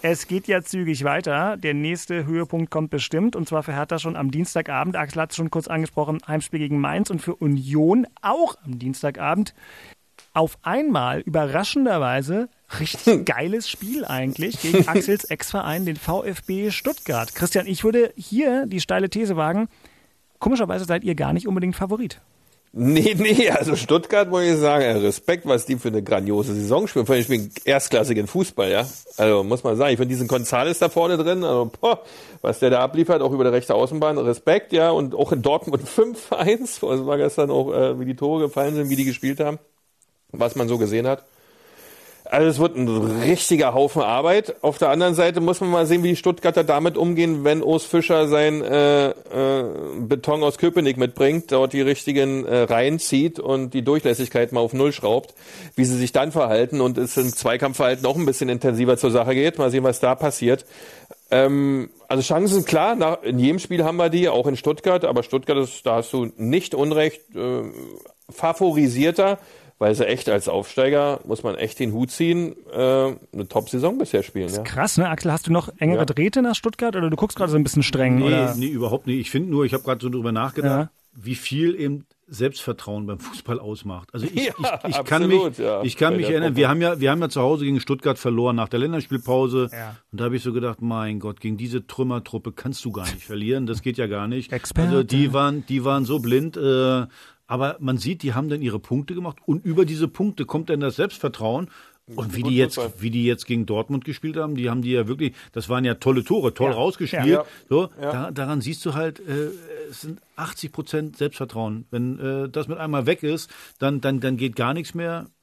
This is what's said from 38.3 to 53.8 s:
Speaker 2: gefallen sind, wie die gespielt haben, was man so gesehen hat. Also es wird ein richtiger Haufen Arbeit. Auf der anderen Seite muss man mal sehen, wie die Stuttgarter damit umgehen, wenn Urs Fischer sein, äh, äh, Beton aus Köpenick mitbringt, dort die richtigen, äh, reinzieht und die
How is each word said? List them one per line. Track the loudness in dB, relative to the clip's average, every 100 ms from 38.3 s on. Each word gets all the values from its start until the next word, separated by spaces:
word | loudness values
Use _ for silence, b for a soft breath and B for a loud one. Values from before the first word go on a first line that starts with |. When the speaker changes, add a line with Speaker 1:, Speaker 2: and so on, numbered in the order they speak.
| 0
Speaker 2:
gefallen | 0 0 0
sind, | 0 0
wie | 0
die |
gespielt | 0 0 -4 -2
haben, | -2 -4 _ _ _ _ _ _ _
was | -2 -2 0
man | 0
so | 2
gesehen | 2 2 0
hat. | -2 _ B B B B B B B B B
Also | -2 4 4
es | 4
wird | 2 2
ein | 0
richtiger | 2 0 0 2 2 2 4 4
Haufen | 4 2 2
Arbeit. | 2 2 4 2 2 -2
Auf | -2 2
der | 2
anderen | 4 4
Seite | 4 2 4
muss | 0 0
man | 2
mal | 2 4
sehen, | 4
wie | 4
die | 2
Stuttgarter | 0 2 2 2
damit | 2 2 2 0
umgehen, | 0 2 0 2
wenn | 2 2
Urs | 2 0
Fischer | 2 0 4 2 4
sein, | 4 4 2
äh, | 0 4 6 6 2
äh, | -2 -6 -2 0 0 -2 -6 -8 -8
Beton | -2 0 2 2
aus | 2 2
Köpenick | 2 4 2 2
mitbringt, | -2 4 2 2 2
dort | 2 2
die | 2
richtigen, | 0 0 0 2 2 0 0
äh, | 2
reinzieht | 4 4 2 0 0 2 2 -2
und | -2 0 0
die | -2